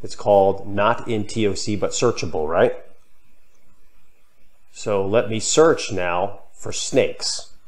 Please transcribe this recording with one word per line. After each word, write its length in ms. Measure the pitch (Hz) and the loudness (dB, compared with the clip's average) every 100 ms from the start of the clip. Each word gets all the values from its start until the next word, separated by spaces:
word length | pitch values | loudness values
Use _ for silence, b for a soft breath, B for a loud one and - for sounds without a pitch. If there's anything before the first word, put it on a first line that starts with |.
It's 120 | 101 | -8
called 540 | - - 101 98 95 98 | -4 6 6 6 2 -2
Not 400 | 101 104 117 - | 2 2 2 0
in 180 | 113 98 | -2 -2
T 200 | - 104 | 0 0
O 60 | |
C 200 | 95 - | 0 -2
but 160 | 104 98 | -2 -2
searchable, 580 | - 123 - 101 - 76 | 0 0 0 -4 -2 0
right? 280 | 85 117 - - - - - - - - - - - - - - - - - - - - | 2 2 2 -12 -18 -18 -18 -16 -16 -16 -16 -16 -16 -16 -16 -16 -16 -20 -18 -18 -18 -18
So 340 | - - 101 | -10 -2 0
let 240 | 98 110 104 | 2 2 2
me 120 | 113 | -2
search 500 | - - 160 - - | 0 6 6 6 0
now 500 | 98 90 87 101 - - | -2 0 0 0 -4 -12
for 180 | - - | -10 -6
snakes. 840 | 101 - 139 92 - - - - - | -6 0 2 2 0 -6 -6 -8 -14